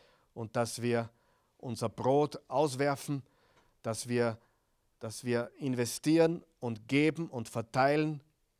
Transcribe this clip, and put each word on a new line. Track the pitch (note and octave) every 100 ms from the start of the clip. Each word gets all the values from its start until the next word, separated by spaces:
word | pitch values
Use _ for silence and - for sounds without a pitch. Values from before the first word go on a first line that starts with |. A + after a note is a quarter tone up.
| _ _ _
und | - A2+ B2
dass | A#2 -
wir | A#2+ A#2 A#2 _ _ _ _ _
unser | C#3 A2+ A#2
Brot | - B2 C#3+ D3 - -
auswerfen, | C3 D3+ B2+ C#3+ C#3 - C#3 - _ _ _ _ _
dass | A#2 A2 A#2+
wir, | A#2+ A#2 A2+ _ _ _ _ _ _
dass | A2+ -
wir | B2 A#2 A#2+ D#4
investieren | C#3 B2 A#2 - D3+ E3 E3 E3+ - _
und | A#2+ G#2+ A2
geben | C#3 D#3 D3+ E3
und | B2 G#2+
verteilen | A#2 A2 C3 C#3 D3+ D#3 D3 - _ _